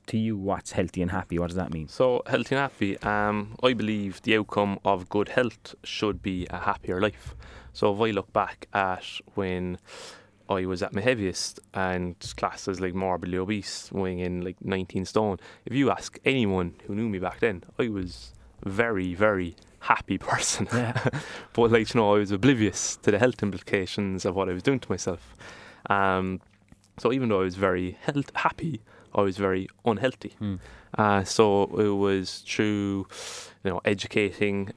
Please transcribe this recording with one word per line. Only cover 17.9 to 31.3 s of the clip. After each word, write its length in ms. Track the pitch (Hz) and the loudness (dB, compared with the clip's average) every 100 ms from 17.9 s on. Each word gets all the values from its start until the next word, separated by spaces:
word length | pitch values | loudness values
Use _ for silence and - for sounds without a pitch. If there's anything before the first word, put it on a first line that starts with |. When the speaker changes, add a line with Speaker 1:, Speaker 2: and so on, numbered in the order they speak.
| 101 90 - - - - - | -4 -6 -10 -16 -20 -20 -12
Speaker 2:
very, 500 | 98 95 117 101 92 | -4 0 0 0 -2
very 440 | 87 107 98 87 - - _ | 2 2 2 -2 -8 -20 _
happy 360 | - 117 - 92 | 2 2 2 -4
<laughs> 120 | - | -2
person. 380 | - - - 101 | -2 0 -2 -2
Speaker 1:
Yeah. 240 | 120 113 117 127 139 - - - | 0 0 0 0 -2 -6 -12 -4
Speaker 2:
But, 160 | - 117 | 4 6
like, 220 | 113 107 | 6 4
you 60 | 120 | 4
know, 160 | 104 104 | 6 6
I 40 | |
was 120 | 101 | 4
oblivious 640 | 101 123 127 104 - - - | 4 4 6 4 2 -4 0
to 80 | - | 2
the 80 | 101 | 4
health 240 | 127 - | 4 2
implications 840 | 104 92 - 101 90 - 101 92 101 | -2 -4 -2 -2 -2 -2 -2 -2 -2
of 100 | 92 | 0
what 140 | 95 | 0
I 40 | |
was 100 | 90 | 0
doing 160 | 107 135 | 0 0
to 100 | - | 0
myself. 460 | 92 - 85 - - - - - - - | -4 -4 -6 -10 -20 -20 -20 -20 -14 0
Um, 520 | 98 98 92 95 92 - _ _ - _ - | 2 4 2 0 -4 -10 _ _ -20 _ -4
so 140 | 117 | 0
even 160 | 135 123 | 2 2
though 120 | 98 | 2
I 20 | |
was 120 | 95 90 | 2 2
very 400 | 98 92 92 92 | 2 2 -2 -4
health-, 300 | - 143 139 | -4 -4 -4
happy, 480 | - 160 - 170 123 - - - | -2 -2 -2 -6 -6 -12 -20 -4
I 80 | - | 0
was 160 | 101 95 | 2 2
very 300 | 98 95 95 - 120 | 0 0 -2 -2 0
unhealthy. 480 | 101 131 - - - | 2 0 -2 -8 -8
Speaker 1:
Hmm. 160 | 104 92 - - - - | -6 -6 -10 -20 -6 2
Speaker 2:
Uh, 260 | 107 101 | 4 4
so 380 | 95 | 4